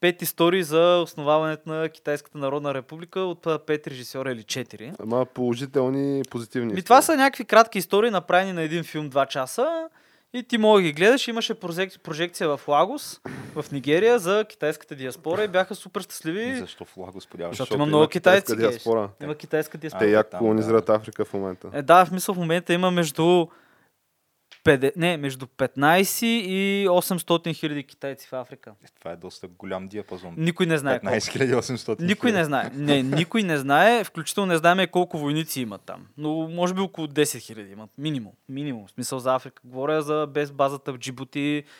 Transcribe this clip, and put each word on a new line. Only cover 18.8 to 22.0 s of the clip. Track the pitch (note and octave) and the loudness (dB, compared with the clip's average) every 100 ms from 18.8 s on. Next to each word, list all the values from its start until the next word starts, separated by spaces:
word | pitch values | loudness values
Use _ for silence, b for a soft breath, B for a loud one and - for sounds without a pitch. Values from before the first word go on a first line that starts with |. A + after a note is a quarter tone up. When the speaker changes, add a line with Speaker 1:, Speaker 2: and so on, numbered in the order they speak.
| - A2+ | 0 0
Speaker 1:
гледаш. | G2+ - | -2 -8
Има | D3 D3+ | -12 -12
китайска | D3+ D#3 D#3 E3 | -6 -4 -4 -8
диаспора. | D#3 - | -10 0
Speaker 2:
Те | G#2+ | 4
Speaker 3:
А, | |
Speaker 2:
як | G#2+ G#2+ | 4 4
Speaker 3:
там, | - | 0
Speaker 2:
колонизират | A2 A2 A2 A2+ A2 | 0 2 4 2 4
Speaker 3:
да. | |
Speaker 2:
Африка | G#2+ A2 - G#2+ | 2 0 -8 -6
в | |
момента. | G2+ G2 F#2 F#2 | -4 -6 -8 -10
Speaker 1:
Е, | A#2 | -4
да, | C#3 F3 | 6 6